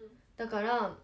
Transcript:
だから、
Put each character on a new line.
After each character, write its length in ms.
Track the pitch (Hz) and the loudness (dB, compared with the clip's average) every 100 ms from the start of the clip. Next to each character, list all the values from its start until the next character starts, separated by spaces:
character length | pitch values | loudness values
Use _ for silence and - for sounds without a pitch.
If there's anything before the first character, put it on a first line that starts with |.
| 220 - - - | -18 -20 -20 -8
だ 100 | 226 | -4
か 160 | 220 | 0
ら、 340 | 214 240 202 165 | 2 2 2 -4